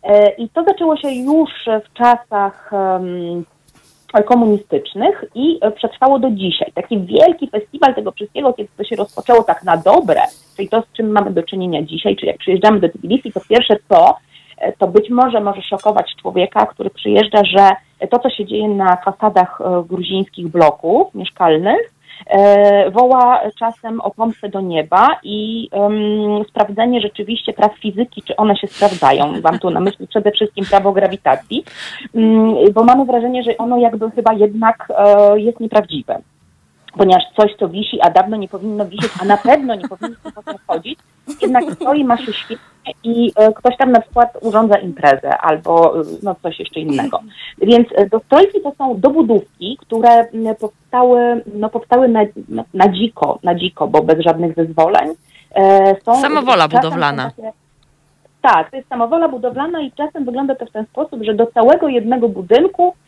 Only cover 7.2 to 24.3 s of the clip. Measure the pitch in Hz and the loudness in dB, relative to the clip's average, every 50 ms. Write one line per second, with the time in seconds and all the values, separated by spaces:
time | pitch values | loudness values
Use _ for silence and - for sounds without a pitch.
7.2 | 311 349 339 - 294 - - 214 208 _ - 285 330 269 240 220 214 196 - - | 4 4 4 2 -6 -6 -6 -8 -8 _ -6 0 0 0 0 0 -6 -8 -10 -10
8.2 | 208 208 _ - 285 269 226 - 208 208 _ _ 208 - 233 202 202 202 - - | -14 -12 _ -4 -2 -2 -2 -2 -8 -14 _ _ -10 -10 -6 -8 -8 -10 -10 -14
9.2 | - - 240 233 226 - 170 - - 180 165 165 165 185 202 339 339 202 156 - | -2 2 4 4 4 2 -4 -4 -2 -2 -2 0 2 4 4 4 4 2 0 0
10.2 | - - - - _ _ _ - 196 196 - 226 226 _ _ - 226 214 208 208 | 0 -2 -4 -10 _ _ _ -10 -8 -2 -2 -2 -2 _ _ -6 -4 0 0 0
11.2 | 202 202 190 175 170 - - 190 185 180 165 147 156 156 160 - - 208 196 - | 0 0 -4 -4 -6 -6 -8 -8 -6 -4 -4 -4 -6 -6 -10 -6 -4 -4 -4 -2
12.2 | - - - - - - 190 185 185 214 214 202 180 165 - - - 170 208 269 | -4 -6 -6 -6 -4 -2 -2 2 4 4 2 4 0 -2 -4 -4 -6 -4 -4 -4
13.2 | - 240 - 208 - _ 214 233 233 - 214 208 _ _ 208 170 165 - - - | -4 -6 -10 -10 -4 _ 0 0 2 2 -2 -2 _ _ 4 4 6 4 4 0
14.2 | _ _ _ - _ _ - - - 180 - _ 196 185 175 208 214 214 240 240 | _ _ _ -20 _ _ -18 -10 -8 -8 -4 _ -4 2 2 2 2 2 0 0
15.2 | 254 254 233 220 208 202 196 196 190 - 208 196 - 214 208 196 196 - - _ | 0 2 0 -2 -2 -2 -6 -6 -8 -10 -10 -4 -2 -2 0 0 -2 -4 -8 _
16.2 | _ 185 - 190 180 - - 214 - - - _ - - _ - - 208 208 202 | _ -6 -2 -2 -2 -2 0 -2 -2 -2 -4 _ -10 -10 _ -8 -4 0 2 2
17.2 | 214 208 - 214 208 196 196 190 196 196 196 - _ _ _ _ - - - 240 | 2 2 2 2 2 2 4 6 6 6 4 2 _ _ _ _ -6 -2 -2 0
18.2 | 240 262 254 - 208 190 214 208 214 214 208 196 190 185 180 180 - 196 190 _ | -2 -2 -4 -4 -8 -6 -4 -4 -2 -2 -2 0 2 0 0 0 -2 -6 -6 _
19.2 | - 214 - 190 180 180 - - 170 185 180 175 170 170 180 180 180 170 190 190 | -2 0 2 2 0 0 -2 -8 -4 -2 -2 -2 -2 -4 -8 -8 -6 -4 -4 -4
20.2 | 196 196 _ - 175 170 156 175 165 151 - - - - 190 269 392 381 _ 208 | -4 -6 _ -12 -12 -6 0 2 2 2 2 0 -2 0 2 2 0 0 _ -12
21.2 | 185 - _ _ 190 170 156 156 170 202 262 403 466 466 _ _ _ _ - - | -12 -12 _ _ 0 2 2 2 0 0 0 0 -2 -4 _ _ _ _ -20 -20
22.2 | - - - 196 202 202 202 202 202 202 202 202 196 165 185 214 247 247 262 254 | -8 -2 2 4 6 6 6 6 6 6 6 4 2 2 2 2 4 4 6 4
23.2 | 247 240 247 - - 214 - - 233 226 233 _ - 226 226 226 - 202 - - | 4 4 4 2 0 -4 -8 -6 -6 -6 -6 _ -10 -10 -8 -6 -6 -8 -4 -4
24.2 | 226 233 | -4 -4